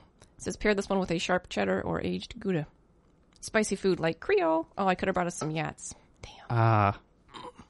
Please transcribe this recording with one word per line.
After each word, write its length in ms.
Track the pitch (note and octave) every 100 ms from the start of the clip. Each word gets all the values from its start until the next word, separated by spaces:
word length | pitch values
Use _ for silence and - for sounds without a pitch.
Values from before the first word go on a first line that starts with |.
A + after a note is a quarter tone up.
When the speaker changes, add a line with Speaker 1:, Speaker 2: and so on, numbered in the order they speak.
| _ _
Speaker 1:
it 200 | - -
says, 140 | - F3+
"Pair 180 | G#3+
this 140 | G3+ -
one 100 | G3
with 120 | F3+
a 80 | E3+
sharp 300 | - F3+ -
cheddar 320 | - G3 F#3+
or 180 | - E3+
aged 400 | F3+ F3+ - A#3+
Gouda. 260 | G3+ F3 D3 _ _ _ _ _ _ _
Spicy 360 | - A3 G#3+ G3
food 240 | G3 E3
like 180 | D#3+ -
Creole." 460 | - G4+ E4 D#4+ E4 -
Oh, 80 | G3
I 80 |
could 140 | F3+ F#3+
have 60 |
brought 120 | F#3 F3
us 100 | -
some 140 | D#3
Yats. 400 | D#3 D3+ - - - _ _
Damn. 240 | - - -
Speaker 2:
Ah. 480 | A#2+ A2+ A2 G2+ G2+ - _ _ - - - -